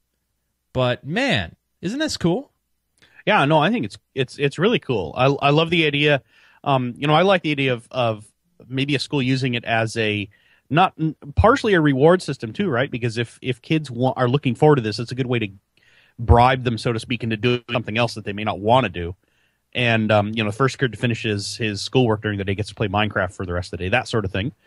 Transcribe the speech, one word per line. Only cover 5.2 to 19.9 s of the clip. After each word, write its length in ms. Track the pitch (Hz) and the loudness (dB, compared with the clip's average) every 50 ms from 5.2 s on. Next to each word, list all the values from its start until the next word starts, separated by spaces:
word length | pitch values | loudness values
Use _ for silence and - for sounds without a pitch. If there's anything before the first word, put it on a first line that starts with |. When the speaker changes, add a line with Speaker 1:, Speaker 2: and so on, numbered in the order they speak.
| 127 | 2
Speaker 2:
I 240 | 139 143 - - 139 | 2 2 2 2 2
love 200 | 147 151 165 165 | 4 4 2 2
the 160 | 170 170 160 | 2 0 0
idea. 360 | 151 143 143 147 151 147 135 - _ _ _ _ _ _ _ - | 2 2 2 2 2 2 2 0 _ _ _ _ _ _ _ -2
Um, 320 | 143 139 131 127 123 117 | 0 0 0 0 -2 -6
you 100 | 120 127 | -4 0
know, 80 | 147 151 | 2 4
I 80 | 156 180 | 4 4
like 200 | 196 196 180 - | 4 2 2 0
the 80 | 160 | -2
idea 220 | 151 139 139 135 127 | -2 0 0 -2 -2
of, 160 | 117 - - | -4 -6 -8
of 340 | - 127 120 117 110 104 110 - _ _ _ _ _ - - - | -4 -2 -2 -2 -2 -4 -8 -18 _ _ _ _ _ -20 -16 -8
maybe 260 | 127 131 135 143 147 | -4 -4 -2 0 -2
a 40 | 127 | -2
school 220 | - - - 147 | -2 -2 -2 -2
using 340 | 127 127 135 131 127 135 120 | 0 0 0 0 0 -2 -4
it 100 | 120 - | -4 -4
as 320 | - 117 113 113 110 - | -2 0 0 0 0 -2
a, 320 | 117 110 107 104 104 101 95 _ _ _ _ _ _ _ - | -2 -2 -2 -2 -2 -4 -8 _ _ _ _ _ _ _ -2
not 220 | 131 160 190 180 - - | 0 2 2 2 0 -2
n-, 180 | 160 160 143 _ - 147 139 | -4 -4 -4 _ -12 -8 -2
partially 400 | - - 214 262 277 - 226 202 | 0 2 2 2 2 2 2 2
a 60 | 170 | 4
reward 420 | 151 147 139 127 139 160 180 185 - | 4 4 2 4 6 6 6 4 2
system 300 | - 143 - - 113 113 | -4 -8 -8 -8 -10 -6
too, 160 | - 208 190 | -4 -4 -2
right? 220 | 135 113 135 151 | 0 -2 -2 -2
Because 280 | 120 117 113 120 107 117 | -4 -4 -4 -4 -2 -4
if, 200 | 120 - - - - | -6 -6 -8 -12 -8
if 180 | 131 123 - | -8 -8 -6
kids 300 | _ - 160 160 156 127 | _ -2 -2 -2 -2 -4
wa-, 240 | 120 117 123 131 - | -6 -2 -2 -2 0
are 120 | - 127 120 | 0 0 2
looking 260 | 123 147 - 135 113 | 2 0 0 0 0
forward 220 | - - 151 147 | 4 6 6 6
to 60 | 139 110 | 4 2
this, 160 | 110 104 - | -2 -4 -6
it's 140 | 120 - 131 | -6 -6 -4
a 20 | |
good 120 | 123 131 | -6 -4
way 140 | 120 127 117 | -2 -2 -2
to 80 | 107 101 95 98 _ _ _ _ _ _ _ _ _ _ _ - | -2 -4 -8 -12 _ _ _ _ _ _ _ _ _ _ _ -4
bribe 460 | 120 110 117 120 120 127 135 135 123 | 4 6 8 8 8 6 4 2 0
them, 140 | 127 117 110 | -4 -4 -2
so 140 | - 131 117 | -2 -4 -4
to 80 | 110 | -4
speak, 220 | - - 127 113 - | -4 -6 -8 -6 -4
into 140 | 113 113 | -4 -4
doing 280 | 107 107 123 123 123 117 - | 0 0 0 0 0 -2 -4
something 280 | 123 127 110 - 104 117 | -6 -6 -4 -4 -2 -2
else 160 | 123 113 - | -2 -2 -2
that 100 | 113 98 | -6 -10
they 80 | 104 98 | -8 -8
may 120 | 104 107 | -6 -4
not 160 | 107 95 85 | -4 -4 -2
wanna 280 | 98 107 117 131 127 101 | 0 2 4 4 4 0
do. 260 | 82 90 87 85 90 _ _ _ _ _ _ _ _ _ _ _ - | -2 -6 -8 -8 -8 _ _ _ _ _ _ _ _ _ _ _ -6
And, 360 | - 123 120 | -2 0 2